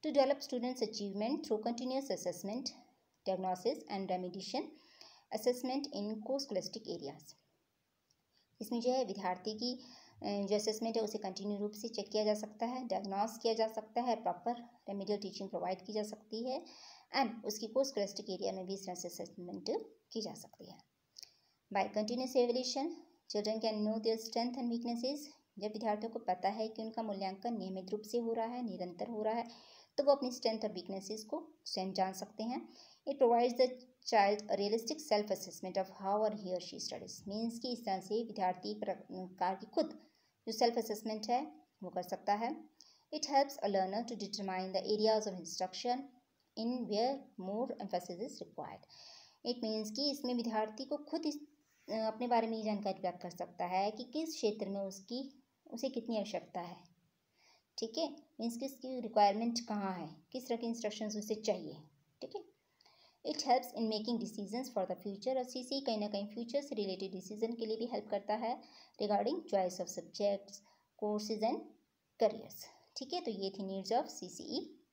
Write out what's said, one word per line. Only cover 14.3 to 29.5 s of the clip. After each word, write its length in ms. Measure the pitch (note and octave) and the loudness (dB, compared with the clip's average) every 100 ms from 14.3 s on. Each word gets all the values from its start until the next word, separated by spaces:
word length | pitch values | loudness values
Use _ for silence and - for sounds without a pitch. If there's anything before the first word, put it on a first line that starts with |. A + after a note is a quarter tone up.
| E3+ A#3 A#3+ - - - | -2 -2 -4 -6 -16 -6
रेमेडियल 300 | G3+ F#3+ G#3 | -6 0 0
टीचिंग 300 | G3+ F#3 F#3+ | -2 -6 -6
प्रोवाइड 360 | F3 F3 F#3 - | -2 -2 -2 -2
की 80 | |
जा 100 | G#3+ | -2
सकती 460 | G#3+ G#3+ - A3 B3 | -2 -6 -8 -4 -2
है 160 | C#4 F4 - - - - C4 | -4 -6 -18 -18 -20 -2 2
and 280 | A#3+ - A3 | 2 0 -6
उसकी 220 | G#3 A3 | -6 0
को 160 | C4 | 2
स्कॉलास्टिक 460 | C4+ - G3+ - G3 | 2 2 0 -2 -6
एरिया 240 | F#3 G3 | -2 -2
में 120 | F#3+ F#3 | -2 -4
भी 80 | |
इस 120 | F#3+ F#3 | -6 -6
तरह 100 | F3 | -6
से 120 | F3 | -8
असेसमेंट 640 | - G3 - F3 F#3+ F#3+ A4 A4 - _ | -8 -10 -8 -10 -8 -2 -2 -2 -16 _
की 100 | A3+ | -6
जा 120 | G3+ | -6
सकती 380 | - - - F#3 | -8 -14 -16 -18
है। 60 | F3+ _ _ _ - - _ _ _ _ | -18 _ _ _ -20 -20 _ _ _ _
By 200 | G3 G#3 | 0 2
continuous 420 | G#3+ G#3+ A#3+ C4 B3+ | 2 0 0 2 4
evaluation, 500 | A#3+ A#3+ B3+ C#4 D4+ E4+ - _ _ G#3 | 6 4 2 0 0 -4 -14 _ _ 0
children 220 | G#3 A3 | 0 2
can 180 | A3 G#3+ | 0 2
know 220 | G#3 A3 | 2 2
their 200 | A3 A3+ | 2 2
strength 380 | A3+ A#3 B3 B3 | 0 0 0 0
and 120 | A#3+ | 0
weaknesses। 480 | A#3 A#3+ A#3+ B3+ D4 D4 - _ - | 0 -2 -2 -2 -2 -8 -18 _ -6
जब 100 | G#3 | -6
विद्यार्थियों 380 | G#3+ A3 G#3 A3+ | -2 0 0 -2
को 80 | A3+ | -4
पता 300 | - F#3 - | -2 2 2
है 180 | G#3+ A3 | 0 -2
कि 140 | A3 | -2
उनका 220 | A3 A3 | -6 -4
मूल्यांकन 540 | A3+ G3 F#3+ F#3+ A#3+ A3+ | -2 0 -2 -2 -2 -2
नियमित 320 | F#3+ F#3 F#3+ | -2 -4 -2
रूप 120 | G#3+ | -4
से 160 | G#3+ A#3+ | 0 0
हो 160 | A3+ | 2
रहा 120 | A3+ A3+ | 0 0
है, 200 | B3 A#3 | -2 -4
निरंतर 420 | F#3 F3+ F3 G#3+ | -2 -4 -4 -4
हो 160 | A3 | 0
रहा 100 | G#3+ | 2
है, 160 | A#3 A#3+ | 2 -2